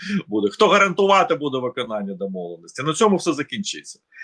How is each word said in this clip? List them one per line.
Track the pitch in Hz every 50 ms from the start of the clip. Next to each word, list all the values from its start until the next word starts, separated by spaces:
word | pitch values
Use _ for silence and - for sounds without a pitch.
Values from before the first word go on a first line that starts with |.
| - 185 208 185 -
будуть. | - 104 107 - 104
Хто | - - 214 185
гарантувати | 185 202 196 196 170 - 196 196 196 190 180 180 165
буде | 143 147 143 131 131
виконання | 123 123 - 127 123 113 110 104 101 98 95
домовленості? | 87 98 98 95 90 87 87 87 82 - - - -
На | 135 156
цьому | 156 - 226 214 196
все | 165 - 175
закінчиться. | 147 139 147 - - - 202 - - - - - - - _ _ _ -